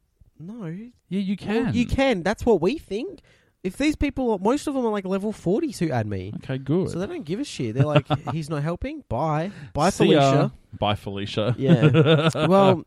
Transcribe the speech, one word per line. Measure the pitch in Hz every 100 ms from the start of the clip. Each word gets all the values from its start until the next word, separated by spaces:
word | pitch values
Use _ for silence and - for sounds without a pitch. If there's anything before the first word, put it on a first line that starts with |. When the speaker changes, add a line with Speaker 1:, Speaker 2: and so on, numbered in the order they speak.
| _ _ _ -
Speaker 1:
No. | 160 240 175
Speaker 2:
Yeah, | 175 233 _ _ 185
you | 190 202
Speaker 1:
Well, | 160 220 196
Speaker 2:
can. |
Speaker 1:
you | 220 240
can. | - 269 208
That's | 170 226 -
what | 202
we | 170 302
think. | - 196 330 339 _ _ _ _
If | 185 -
these | 285 294
people, | 294 269 254 208
most | 196 285 -
of |
them | 269 233
are, |
like, | 208 190
level | 190 208
forties | 202 - 208 330 -
who | 165
add | 127 107
me. | 98 92 104
Speaker 2:
Okay, | - 131
good. | 135 160 175
Speaker 1:
So | -
they | 196
don't | 349
give | 156 196
a | 285
shit. | - 120 113
They're | 147
like, | 147 -
Speaker 2:
<laughs> | 147 143
Speaker 1:
"He's | 156 147
not | 156
helping. | 147 175 262 311 -
Bye. | 110 160 151 175 - 143
Bye, | - 160
Speaker 2:
See | - 170
ya. | 170 139
Speaker 1:
Felicia." | 135 196 - _ -
Speaker 2:
Bye, | 104 104
Felicia. | - 98 101 - 107 113
Speaker 1:
Yeah. | 135 156 147 143 151 156 160
Speaker 2:
<laughs> | - 156
Speaker 1:
Well, | 196 196 -